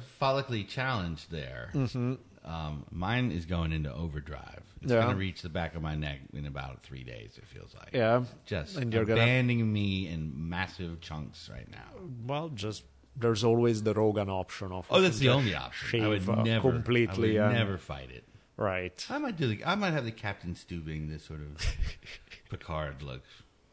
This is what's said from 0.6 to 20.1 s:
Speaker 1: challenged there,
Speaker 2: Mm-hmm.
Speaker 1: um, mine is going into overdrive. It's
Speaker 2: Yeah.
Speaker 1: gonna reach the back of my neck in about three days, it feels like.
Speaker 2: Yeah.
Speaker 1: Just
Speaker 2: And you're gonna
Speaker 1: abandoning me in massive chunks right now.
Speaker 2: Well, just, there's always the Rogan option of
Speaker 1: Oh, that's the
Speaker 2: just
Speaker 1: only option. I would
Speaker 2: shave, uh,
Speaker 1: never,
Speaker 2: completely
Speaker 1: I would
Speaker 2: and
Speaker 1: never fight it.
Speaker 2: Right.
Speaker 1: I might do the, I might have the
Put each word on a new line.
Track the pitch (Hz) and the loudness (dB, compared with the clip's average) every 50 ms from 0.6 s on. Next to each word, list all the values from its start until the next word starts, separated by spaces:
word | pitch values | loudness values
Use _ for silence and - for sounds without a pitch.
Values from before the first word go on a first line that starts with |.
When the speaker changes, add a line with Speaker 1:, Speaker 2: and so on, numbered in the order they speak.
| 95 | -4
Speaker 1:
challenged | - - 135 127 131 127 104 87 85 80 73 - - | -4 -4 -4 -2 0 0 0 -2 -2 -4 -6 -8 -8
there, | 82 78 67 64 64 60 60 - - | -8 -8 -8 -8 -8 -10 -8 -4 -2
Speaker 2:
Mm-hmm. | 143 131 113 - 127 120 123 131 - - - - - - | 0 0 0 0 -2 -2 -2 -2 -4 -8 -18 -20 -16 -12
Speaker 1:
um, | - 82 82 78 76 76 71 - - | -8 -6 -6 -4 -6 -6 -8 -10 -8
mine | - 85 90 98 117 127 127 117 | -6 -4 -2 0 0 0 0 0
is | 78 87 82 | -2 -2 -4
going | 80 90 85 82 80 | -2 -2 0 0 0
into | 80 78 76 71 | 0 -2 -2 -4
overdrive. | 57 73 85 82 71 76 71 - 71 65 - - - - - - - - | -4 -6 -6 -6 -6 -8 -8 -10 -10 -12 -14 -14 -16 -18 -20 -20 -16 -6
It's | - 131 | 0 2
Speaker 2:
Yeah. | 120 113 | 4 4
Speaker 1:
gonna | 113 120 101 | 4 4 2
reach | 95 95 95 87 - | 0 -2 -4 -4 -6
the | - 87 | -8 -6
back | 78 87 85 78 - | -4 -4 -4 -4 -4
of | 82 | -4
my | 78 78 76 | -4 -2 -2
neck | 76 76 73 71 67 67 - | -2 -2 -4 -6 -8 -12 -12
in | - 69 73 | -10 -8 -8
about | 73 67 67 67 65 65 - - | -8 -8 -8 -8 -10 -12 -14 -16
three | - 67 65 | -14 -14 -14
days, | 64 60 60 57 53 55 - | -12 -12 -14 -14 -14 -16 -18
it | - - | -20 -20
feels | - - - 50 - - | -20 -18 -18 -18 -18 -20
like. | - - - | -20 -10 -2
Speaker 2:
Yeah. | - 131 113 110 117 127 123 113 - - - | 2 4 6 6 6 4 4 0 -6 -12 -8
Speaker 1:
Just | - - 80 76 - - | -4 -4 -4 -4 -4 -4
Speaker 2:
And | 143 127 117 110 | -4 0 2 2
you're | 113 110 | 4 4
gonna | 104 113 113 | 4 6 6
Speaker 1:
abandoning | 117 120 127 127 123 123 120 117 113 110 | 6 6 6 4 4 4 4 4 2 2
me | 107 104 101 98 95 95 95 80 | 2 2 2 2 0 0 -2 -2
in | 85 80 78 78 65 71 82 82 | -4 -4 -4 -4 -4 -6 -4 -4
massive | 87 87 92 92 - - 90 82 82 80 | -2 -2 -2 -4 -6 -8 -8 -8 -8 -10
chunks | - - 82 78 71 - - - - 53 | -10 -10 -8 -8 -8 -10 -12 -16 -16 -16
right | 52 62 - - | -14 -14 -14 -16
now. | - - - - - - 185 165 127 117 113 | -16 -18 -18 -16 -16 -14 -14 -12 -12 -10 -6
Speaker 2:
Well, | 123 139 147 165 165 | -6 -4 -4 -6 -6
just, | 139 98 98 110 104 - - - - - - _ - | -6 -6 -4 -4 -6 -6 -10 -18 -20 -20 -20 _ -2
there's | 131 117 117 113 101 113 | 2 4 4 6 6 6
always | 117 113 117 120 120 113 107 | 6 8 8 8 6 6 4
the | 107 110 | 2 2
Rogan | 104 107 110 107 101 104 101 95 | 4 6 4 4 4 4 2 0
option | 95 92 92 - - - 101 95 | 0 -2 -2 -4 -6 -8 -8 -6
of | 92 92 - - | -6 -6 0 4
Speaker 1:
Oh, | - 185 | 6 6
that's | 190 180 113 104 | 6 6 4 4
the | 139 | 6
Speaker 2:
just | 123 123 | 6 6
Speaker 1:
only | 139 127 104 82 | 6 4 2 0
option. | 67 64 62 - - - - - 117 107 | -2 -4 -6 -8 -8 -4 -2 0 2 2
I | 107 | 2
would | 107 98 | 2 2
Speaker 2:
shave, | 92 104 | 2 2
uh, | 113 110 113 | 2 4 4
Speaker 1:
never, | 113 113 113 135 131 | 4 4 4 4 4
Speaker 2:
completely | 120 117 113 - 123 120 117 104 95 117 113 110 107 107 | 2 2 2 4 4 4 4 4 2 2 2 4 4 4
Speaker 1:
I | |
would | 104 104 | 4 4
Speaker 2:
and | 110 117 | 4 4
Speaker 1:
never | 110 98 95 | 2 0 -2
fight | 87 - - 73 69 67 64 | -4 -6 -8 -10 -10 -10 -12
it. | 62 60 - - - - _ _ _ | -16 -18 -18 -20 -20 -20 _ _ _
Speaker 2:
Right. | - 107 98 92 92 90 87 - - - - | -2 -2 0 0 -2 -4 -6 -8 -10 -8 -6
Speaker 1:
I | 247 294 | -6 -4
might | 302 254 196 | -4 -4 -2
do | 160 147 117 | 0 0 0
the, | 107 101 - | 0 0 0
I | 170 185 | -2 0
might | 208 202 185 | 0 0 0
have | 156 147 120 | 0 0 -2
the | 113 | -4